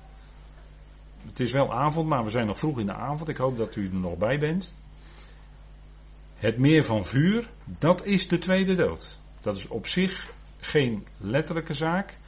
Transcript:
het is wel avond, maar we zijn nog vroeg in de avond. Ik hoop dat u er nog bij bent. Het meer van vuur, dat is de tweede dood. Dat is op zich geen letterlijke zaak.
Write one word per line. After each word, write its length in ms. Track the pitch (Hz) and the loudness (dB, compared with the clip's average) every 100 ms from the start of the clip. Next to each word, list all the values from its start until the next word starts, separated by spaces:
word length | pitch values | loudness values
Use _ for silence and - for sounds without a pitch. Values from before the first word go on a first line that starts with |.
| - - - - - - - - - - - - 110 | -20 -20 -20 -20 -20 -20 -20 -20 -20 -20 -20 -18 -14
het 140 | 101 | -4
is 120 | 120 | 0
wel 220 | 117 - | 2 2
avond, 360 | 113 147 160 156 | 2 2 2 2
maar 140 | 135 | 2
we 60 | 107 | 2
zijn 180 | 120 110 | 0 0
nog 100 | 95 | 0
vroeg 220 | 156 123 | -2 0
in 60 | 101 | -2
de 80 | |
avond. 360 | 101 123 151 156 | -4 -4 -4 -4
Ik 80 | 127 | -2
hoop 200 | 131 120 | 0 0
dat 180 | 107 110 | -4 -2
u 100 | 95 | -2
er 100 | 92 | -2
nog 220 | 90 87 | -2 0
bij 220 | 107 143 | 0 2
bent. 360 | 151 180 - - - - - - - - - - - - - - - - - - | 0 -2 -4 -16 -20 -20 -20 -20 -20 -20 -20 -20 -20 -20 -20 -20 -20 -20 -20 -2
Het 220 | 104 113 | 0 4
meer 260 | 135 156 | 6 6
van 220 | 127 110 87 | 6 0 2
vuur, 440 | 131 170 220 233 - - | 2 4 2 -2 -12 -14
dat 400 | 90 151 185 202 | -2 2 2 2
is 220 | 190 - | 0 2
de 100 | 175 | -2
tweede 380 | 180 185 190 185 | 2 2 2 2
dood. 440 | 107 85 - - - - | 2 0 -12 -20 -20 -8
Dat 160 | 104 98 | -6 -4
is 100 | 85 | -6
op 200 | 113 - | -8 -4
zich 460 | - 190 - - - - - | 0 0 -2 -12 -16 -20 -16
geen 460 | - 156 127 107 - - | 0 2 2 0 -8 -10
letterlijke 560 | 98 135 160 165 156 | -2 -2 0 -4 -4
zaak. 440 | 143 160 180 196 - | -2 0 0 -2 -12